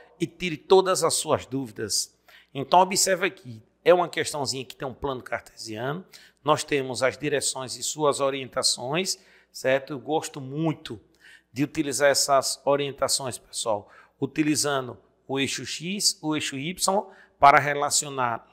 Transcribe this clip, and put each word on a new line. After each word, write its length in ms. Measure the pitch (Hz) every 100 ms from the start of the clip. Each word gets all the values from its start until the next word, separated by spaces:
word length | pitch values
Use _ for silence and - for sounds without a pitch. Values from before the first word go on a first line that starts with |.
| - -
e 80 | 170
tire 300 | - 180 156
todas 480 | - 190 185 170
as 120 | 156 -
suas 300 | 156 117 -
dúvidas. 720 | 131 123 - 107 - - _ _ - _
Então, 260 | 139 131 175
observe 480 | 185 190 196 175 185
aqui, 340 | - 127 110 - _
é 100 | 156
uma 140 | 180 165
questãozinha 560 | 160 156 151 131 135
que 100 | 123
tem 140 | - 139
um 60 |
plano 280 | 113 143 127
cartesiano, 840 | - 113 - - 113 107 127 170 185 - - _
nós 220 | 143 151
temos 400 | - 143 131 120
as 140 | 127 -
direções 580 | 147 139 - 135 127 120
e 80 |
suas 380 | - 151 147 123
orientações, 1000 | 139 135 123 131 117 - 123 160 190 - _ _ _
certo? 400 | - 131 135 135
Eu 80 | 143
gosto 400 | 117 156 156 151
muito 580 | 131 143 160 135 - 110 _ _ - - _
de 140 | 117 147
utilizar 440 | 160 143 127 143
essas 520 | 131 - 139 - -
orientações, 760 | 135 143 139 131 131 - 131 -
pessoal, 520 | _ - 117 104 101 - - -
utilizando 800 | 135 - 151 139 147 135 127 110 _ _ -
o 100 | 135
eixo 280 | 127 - 127
X, 520 | - 165 202 - -
o 140 | 156 151
eixo 220 | - 135
Y, 460 | 147 180 - 196 - - - -
para 220 | 143 143
relacionar 880 | 139 143 147 - 147 135 123 113 -